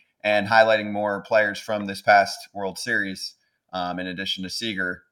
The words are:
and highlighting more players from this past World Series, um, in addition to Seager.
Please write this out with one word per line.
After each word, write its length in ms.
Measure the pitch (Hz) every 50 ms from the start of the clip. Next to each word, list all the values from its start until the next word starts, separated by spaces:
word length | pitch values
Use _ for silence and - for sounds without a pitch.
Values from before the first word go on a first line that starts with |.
| _ _ _ _
and 240 | - 107 104 104 101
highlighting 460 | 98 113 113 110 113 110 107 107 104
more 300 | 101 104 104 104 101 98
players 360 | 95 - 117 107 107 104 98 -
from 280 | - - 107 104 101
this 140 | 98 98 -
past 380 | - 110 104 101 98 98 - - - - -
World 240 | 101 98 95 87 -
Series, 560 | - 123 117 107 101 95 95 - - - - _ _ _ _ _ _ _
um, 260 | 92 92 87 90 87 90
in 80 | 90
addition 380 | 92 90 90 98 95 - 95 95
to 60 | 90
Seager. 520 | - - - 110 101 98 92 90 87 - _ _